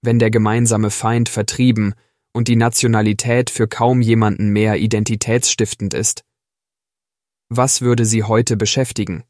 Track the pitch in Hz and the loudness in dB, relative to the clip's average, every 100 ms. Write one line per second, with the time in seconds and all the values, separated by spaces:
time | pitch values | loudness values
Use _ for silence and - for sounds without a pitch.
0 | 120 117 113 110 107 113 120 107 107 - | 2 2 2 2 0 0 0 0 0 -2
1 | 113 117 117 - 104 - 127 110 104 101 | -2 0 -2 -2 -6 0 2 2 -2 -4
2 | _ _ _ 117 120 113 117 - 120 113 | _ _ _ -6 0 2 2 0 0 2
3 | 107 104 123 120 123 - 110 - 120 127 | 0 -2 0 0 -2 -2 -4 0 0 2
4 | 113 113 107 101 104 104 107 104 107 107 | 2 4 2 0 0 2 2 0 0 0
5 | 107 107 - 117 - - 110 - 101 69 | -2 -4 -2 -2 -2 -2 -4 -4 -6 -4
6 | 110 - _ _ _ _ _ _ _ _ | -4 -6 _ _ _ _ _ _ _ _
7 | _ _ _ _ _ 117 135 - 123 120 | _ _ _ _ _ 0 0 0 0 2
8 | 113 110 104 113 117 110 107 - 131 - | 2 0 2 0 2 0 0 -2 -2 -4
9 | 98 87 - | -6 -8 -12